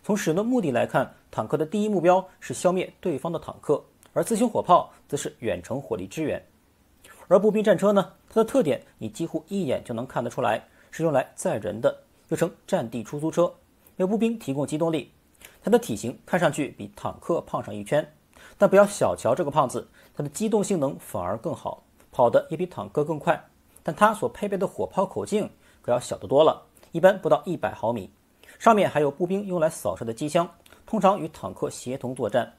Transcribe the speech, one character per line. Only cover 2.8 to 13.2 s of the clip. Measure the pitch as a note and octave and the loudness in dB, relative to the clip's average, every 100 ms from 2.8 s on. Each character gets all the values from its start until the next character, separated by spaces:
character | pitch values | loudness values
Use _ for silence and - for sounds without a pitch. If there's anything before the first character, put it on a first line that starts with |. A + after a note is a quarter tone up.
| F#3 _ | -6 _
对 | F#3+ C3+ | -6 -4
方 | E3 | -6
的 | E3 | -8
坦 | - - | -10 -12
克， | - D3 - _ _ | -2 -2 -2 _ _
而 | D3+ | -4
自 | E3+ G#3+ | -2 0
行 | A#3+ | 0
火 | - | 0
炮 | - F3 - - _ | 4 4 4 -16 _
则 | C#3+ | -6
是 | - - | -6 -6
远 | A2+ F2 | -6 -6
程 | - B2 | -6 -8
火 | - F#2 | -6 -8
力 | F#2+ | -8
支 | - | -6
援。 | D3 F#2 _ _ _ _ _ _ - - - | -6 -6 _ _ _ _ _ _ -20 -20 4
而 | F#3+ | 6
步 | G#3+ | 6
兵 | G#3 | 4
战 | G#3+ F#3 | 4 4
车 | G3 | 6
呢， | G3+ F3+ _ _ | 4 2 _ _
它 | A3 | 0
的 | |
特 | A3 C4+ | 2 2
点 | D3+ A2+ - _ | 2 0 -4 _
你 | A2 | -12
几 | - E3 | -6 -6
乎 | D#3+ - | -6 -6
一 | G3 D#3 | -4 -2
眼 | G#2 | -4
就 | - | -4
能 | A#2 B2+ | -8 -4
看 | C#3 | -6
得 | A#2 | -4
出 | - | -2
来， | A#2 A2+ - _ _ | -2 -2 -6 _ _
是 | - | -4
用 | D#3+ | 2
来 | C3+ - | 2 0
载 | - F#3+ C#3 | -4 -4 -2
人 | - G#2 | -4 0
的， | - - _ _ _ | -2 -2 _ _ _
又 | D#3 | -2
称 | D3+ - - | -2 -4 -4
战 | F#3 A#2 | -4 -4
地 | B2 | -8
出 | G#2+ | -8
租 | D3 | -6